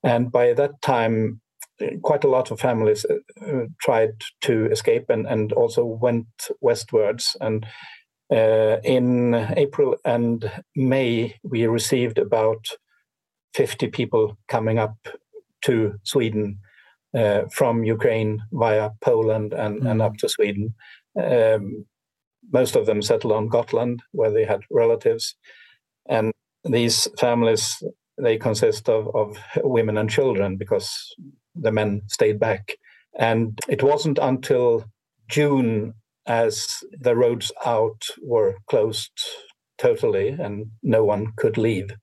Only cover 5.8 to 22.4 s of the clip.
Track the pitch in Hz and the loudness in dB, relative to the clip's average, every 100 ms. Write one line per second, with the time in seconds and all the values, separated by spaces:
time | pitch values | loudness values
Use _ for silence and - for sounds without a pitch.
5.8 | 120 113 123 117 113 _ - - 123 113 | -2 -2 0 0 -4 _ -12 -2 0 0
6.8 | 113 113 104 113 - - 110 110 110 - | 0 0 0 0 -6 -4 -4 -4 -6 -16
7.8 | - - _ _ _ 117 110 110 110 110 | -20 -20 _ _ _ 2 4 4 2 2
8.8 | - 127 123 123 120 117 110 156 143 151 | 2 2 2 2 2 0 0 0 0 2
9.8 | 135 - 156 120 117 117 110 - - - | 0 2 0 0 0 -2 -6 -10 -10 -2
10.8 | 131 135 123 117 117 - - 117 113 117 | 0 2 2 0 -2 -8 -6 0 0 0
11.8 | - 131 120 110 - 113 110 113 - - | 0 0 0 0 0 2 2 -2 -8 -16
12.8 | _ _ _ _ _ _ _ - 127 - | _ _ _ _ _ _ _ -2 -2 0
13.8 | 123 - 117 113 107 107 - 117 110 113 | -4 -4 -2 0 0 -4 -4 -2 0 0
14.8 | 110 110 - - _ - _ _ - 117 | -2 -6 -18 -20 _ -20 _ _ 0 0
15.8 | 107 104 - 139 113 107 104 101 - _ | 0 -4 -4 -2 -2 -2 -4 -8 -16 _
16.8 | _ _ _ 123 107 104 - - 131 117 | _ _ _ 0 2 2 -2 0 2 2
17.8 | 110 110 127 113 107 107 110 - 113 107 | 0 0 0 0 -2 -4 -6 -2 2 2
18.8 | 107 110 - 113 110 110 107 - 107 104 | 0 -4 0 2 2 0 -2 -4 -6 -4
19.8 | 123 110 107 107 117 - 104 101 110 - | -2 0 0 -2 -4 0 -2 0 -6 -8
20.8 | - - _ 208 - 120 113 110 98 107 | -18 -20 _ -4 0 4 4 2 -2 -12
21.8 | - _ _ _ _ _ | -14 _ _ _ _ _